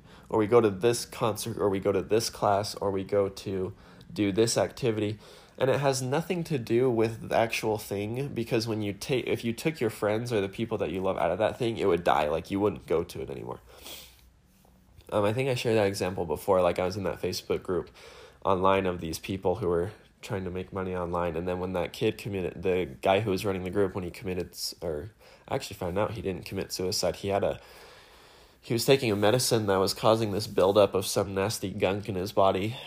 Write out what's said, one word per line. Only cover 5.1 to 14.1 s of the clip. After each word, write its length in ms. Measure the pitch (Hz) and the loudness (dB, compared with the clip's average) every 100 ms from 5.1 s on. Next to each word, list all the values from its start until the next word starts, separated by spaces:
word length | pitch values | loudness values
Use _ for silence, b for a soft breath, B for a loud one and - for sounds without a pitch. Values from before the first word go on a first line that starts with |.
| 104 B B B - | -4 B B B -2
and 100 | 131 | 0
it 120 | 120 | 2
has 200 | 143 127 | 2 0
nothing 420 | 127 143 165 180 | 0 -2 -2 -4
to 160 | 165 147 | -2 -4
do 320 | 110 117 131 | 0 2 4
with 380 | 113 113 113 107 | 4 2 0 0
the 80 | 82 | 2
actual 400 | 117 - 113 107 | 2 0 -2 -2
thing, 520 | - 101 104 120 139 | -4 -4 -4 -4 -6
because 380 | 117 110 117 113 | -4 -2 0 0
when 140 | 107 | -2
you 140 | 104 | -4
take, 320 | 98 - 131 - | -4 -2 -2 0
if 180 | 104 | -2
you 80 | 117 | -2
took 280 | 113 160 160 | -2 -4 -2
your 100 | 110 | -4
friends 420 | - 104 107 120 | 0 0 0 0
or 80 | 110 | 0
the 80 | 98 | -2
people 300 | - 113 107 | -4 -4 -2
that 120 | 87 | -2
you 120 | 92 | -2
love 160 | 95 92 | -2 0
out 120 | 85 | 0
of 80 | 92 | 2
that 200 | 107 - | 0 0
thing, 180 | 117 101 | -2 0
it 100 | 95 | 2
would 180 | 85 | 2
die. 220 | 85 73 76 | 4 2 2
Like, 220 | 80 80 | -2 -2
you 80 | 98 | 0
wouldn't 280 | 104 78 - | 0 -2 -2
go 180 | 80 | -2
to 160 | - - | -2 -6
it 80 | 69 | -8
anymore. 320 | 65 60 - - B B B B | -10 -10 -12 -14 B B B B